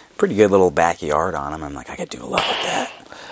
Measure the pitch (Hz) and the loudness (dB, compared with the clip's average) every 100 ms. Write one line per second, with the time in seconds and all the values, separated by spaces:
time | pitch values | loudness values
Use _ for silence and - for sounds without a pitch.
0 | - - 104 104 104 95 92 78 85 85 | -20 -4 0 4 6 6 4 4 2 0
1 | 82 73 87 78 69 78 73 71 - - | 0 0 0 -4 -6 -8 -10 -12 -14 -12
2 | 175 - - - - - - - - - | -12 -12 -6 -4 -2 -4 -4 -6 -6 -12
3 | - - - | -20 -20 -18